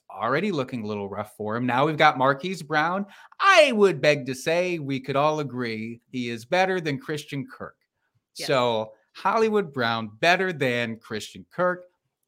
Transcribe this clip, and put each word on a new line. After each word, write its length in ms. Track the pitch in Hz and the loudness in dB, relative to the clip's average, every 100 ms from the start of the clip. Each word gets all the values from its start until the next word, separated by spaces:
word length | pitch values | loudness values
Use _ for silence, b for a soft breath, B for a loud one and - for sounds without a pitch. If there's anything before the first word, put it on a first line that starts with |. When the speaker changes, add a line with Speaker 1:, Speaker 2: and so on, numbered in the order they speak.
| _ | _
Speaker 1:
already 420 | 95 110 139 208 | -6 -2 0 0
looking 320 | 165 127 127 | -2 -4 -6
a 40 | 107 | -6
little 220 | 107 98 | -6 -6
rough 260 | 98 104 - | -8 -10 -8
for 200 | 104 113 | -6 -4
him. 100 | 123 | 0
Now 200 | 123 151 | 2 2
we've 120 | 151 | 4
got 200 | 156 135 | 4 6
Marquise 440 | 131 139 180 185 | 2 2 -2 -8
Brown. 440 | 151 156 160 185 202 B B B | -4 -2 0 -2 -6 B B B
I 340 | 392 370 294 | 4 8 6
would 260 | 220 202 156 | 6 4 4
beg 260 | 147 143 127 | 2 2 0
to 80 | 127 | -6
say 440 | - 170 180 170 | -2 0 0 -4
we 200 | 139 135 | -4 -6
could 160 | 127 139 | -2 0
all 240 | 147 156 | 2 0
agree 600 | 147 123 120 110 113 117 _ | -4 -6 -6 -6 -8 -12 _
he 220 | 127 120 | -8 -8
is 160 | 117 113 | -8 -2
better 340 | 180 185 185 | 0 2 0
than 180 | 156 135 | -2 -6
Christian 480 | - 151 147 143 131 | -6 -10 -8 -10 -10
Kirk. 300 | - 87 _ _ _ _ _ _ - | -12 -16 _ _ _ _ _ _ -12
Speaker 2:
Yes. 100 | 156 | -2
Speaker 1:
So 460 | 139 123 113 110 b b | 2 2 0 -4 b b
Hollywood 600 | - 190 220 220 208 175 | -6 -2 2 2 2 -2
Brown 380 | 139 117 113 110 107 | -2 -2 -2 -4 0
better 340 | 165 180 185 | 2 2 2
than 440 | 160 131 120 117 110 | -2 -2 0 -4 -6
Christian 480 | - 110 - 98 92 | -10 -10 -10 -18 -14
Kirk. 340 | - 180 180 180 _ _ _ | -2 -2 -2 -8 _ _ _